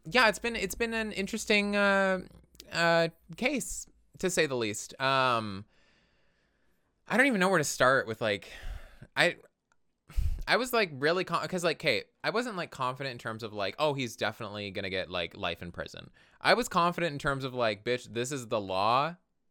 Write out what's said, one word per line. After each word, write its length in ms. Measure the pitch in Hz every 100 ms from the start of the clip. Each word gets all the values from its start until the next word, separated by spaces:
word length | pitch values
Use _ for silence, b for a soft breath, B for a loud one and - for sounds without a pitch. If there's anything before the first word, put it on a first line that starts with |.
yeah, 240 | 156 233 220
it's 100 | -
been, 160 | 233
it's 220 | 226 190 -
been 180 | 233
an 160 | 226 214
interesting, 640 | - 196 220 - 208 202
uh, 460 | 202 202 196 190 185 - - - - -
uh, 360 | 165 170 165 165 - - 165
case, 500 | 254 277 - - - _ _ -
to 100 | 185
say 160 | 180 156
the 80 |
least. 440 | 127 110 104 - -
Um, 640 | 135 135 131 117 107 95 95 _ _ _ _ _ _ _ _ _ _ _ _ _ -
I 80 | 208
don't 100 | 277
even 140 | 208
know 80 | 185
where 100 | 180
to 60 |
start 420 | 139 - 127 131 107
with, 140 | 110
like, 320 | 113 101 - B B B B B B -
I, 200 | 165 - - _ _ _ _ _ - B B B -
I 100 | 185
was, 160 | 254
like, 180 | 233 196
really 300 | 135 147 180
con-, 220 | 180 170 208
'cause, 160 | 185
like, 160 | 165 147
Kate, 240 | 156 104 - _
I 80 | 151
wasn't, 260 | 202 151 190
like, 140 | 160
confident 420 | - 127 131 139
in 60 | 120
terms 240 | 120 113
of, 100 | 113
like, 220 | 104 98 -
"Oh, 140 | 151
he's 200 | 139 123
definitely 560 | - 107 110 107 104 101
gonna 200 | 95 98
get, 200 | 95 80
like, 260 | 90 85 98
life 240 | 92 85
in 120 | 87
prison." 380 | 82 78 50 - b b b
I 140 | 143
was 140 | 196 -
confident 440 | 180 170 170 170
in 60 | 143
terms 260 | 151 135
of, 80 | 131
like, 320 | 123 113 104
"Bitch, 300 | 120 123 -
this 160 | 110 127
is 160 | 143 113
the 140 | 110
law, 560 | 98 95 104 127 151 175 _ _ _